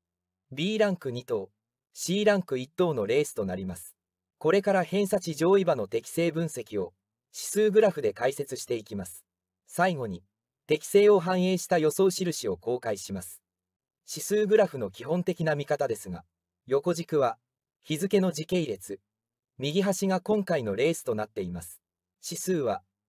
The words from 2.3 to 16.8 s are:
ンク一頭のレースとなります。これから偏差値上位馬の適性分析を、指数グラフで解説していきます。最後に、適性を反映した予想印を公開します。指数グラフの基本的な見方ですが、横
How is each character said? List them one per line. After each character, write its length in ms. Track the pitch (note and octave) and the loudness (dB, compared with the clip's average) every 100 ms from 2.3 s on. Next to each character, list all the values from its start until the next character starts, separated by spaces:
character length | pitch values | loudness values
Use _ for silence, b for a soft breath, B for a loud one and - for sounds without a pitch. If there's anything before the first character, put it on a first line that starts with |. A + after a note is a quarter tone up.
| G3+ | 2
ン 60 | |
ク 160 | - C3 | 0 -4
一 80 | B2+ | -4
頭 260 | - F3+ | 0 0
の 140 | C3 G2+ | 0 2
レ 140 | C3 | 2
ー 40 | D3 | 0
ス 80 | |
と 120 | - G2 | -2 -4
な 100 | F#2+ | -4
り 100 | F#2 | -6
ま 100 | F2 | -10
す。 200 | - - _ _ _ _ | -14 -20 _ _ _ _
こ 140 | D3+ | 0
れ 100 | F#3+ | 2
か 120 | G3 | 2
ら 100 | G3 | 0
偏 240 | E3+ F#3+ G3 | 0 0 0
差 120 | G3 | -2
値 140 | E3+ | -2
上 240 | D3+ E3 G3 | 0 4 4
位 60 | |
馬 120 | F3 C#3 | 4 0
の 120 | G2 | -2
適 240 | A2+ - | -4 -4
性 200 | - E3+ | -2 0
分 140 | D#3 E3 | 0 -4
析 340 | - A2+ G#2 | -6 -6 -6
を、 140 | F2+ - _ _ _ | -6 -8 _ _ _
指 140 | - - | -14 -4
数 240 | G3+ G#3+ | 2 4
グ 100 | G3+ | 6
ラ 80 | G#3+ | 4
フ 140 | D#3 | 4
で 100 | A2+ | -2
解 180 | - B2 | 0 -2
説 260 | C3+ C#3 B2+ | -2 -6 -8
し 80 | - | -6
て 80 | A#2 | -6
い 80 | |
き 120 | G2+ G2+ | -6 -10
ま 120 | F#2 | -10
す。 180 | - - _ _ _ _ | -14 -20 _ _ _ _
最 300 | - F#3 D#3 | -2 0 0
後 100 | A#2 | -6
に、 160 | F2 - _ _ _ - | -8 -14 _ _ _ -2
適 180 | D3+ - | 0 4
性 240 | G3+ G#3 | 6 8
を 100 | G3+ | 6
反 240 | E3+ F#3 | 4 2
映 140 | F#3 F#3 | 2 0
し 80 | - | 0
た 140 | F3 | 2
予 100 | D#3 | 2
想 220 | - F#3+ | 4 2
印 360 | F3+ F3+ - G#2+ | 2 -2 -2 -4
を 80 | F2 | -4
公 220 | - B2 | -4 -4
開 200 | A#2 G2+ | -4 -6
し 120 | - | -6
ま 120 | G2 | -10
す。 180 | - - _ _ _ _ _ _ - | -10 -16 _ _ _ _ _ _ -14
指 140 | D#3+ | -10
数 240 | - G#3 G#3 | -2 0 4
グ 120 | G#3+ | 4
ラ 100 | F#3+ | 4
フ 100 | C3+ | 0
の 140 | G2+ | -8
基 120 | - | -8
本 200 | C3+ F3 | -4 -2
的 200 | F3+ F3 | -2 -2
な 120 | D#3+ D3 | 0 -2
見 100 | C#3 | -2
方 220 | D3 C3+ | -2 -2
で 80 | A2 | -4
す 160 | F#2+ | -6
が、 140 | F2 - _ _ _ - | -12 -14 _ _ _ -2
横 260 | C#3 | 0